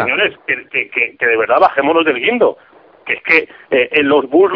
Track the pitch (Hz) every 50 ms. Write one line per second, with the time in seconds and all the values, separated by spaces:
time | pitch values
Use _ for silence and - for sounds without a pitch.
0 | 110 123 135 170 208 180 135 - _ - 131 127 113 - - 131 113 - - 127
1 | 120 110 - - 127 117 113 110 110 104 123 156 185 175 - 139 139 143 165 165
2 | 165 156 131 123 123 202 240 240 208 113 - - _ _ _ _ _ _ _ _
3 | - - - - - - 165 160 - - - - - - 143 127 123 - 151 156
4 | 147 139 147 143 135 123 139 175 196 185 180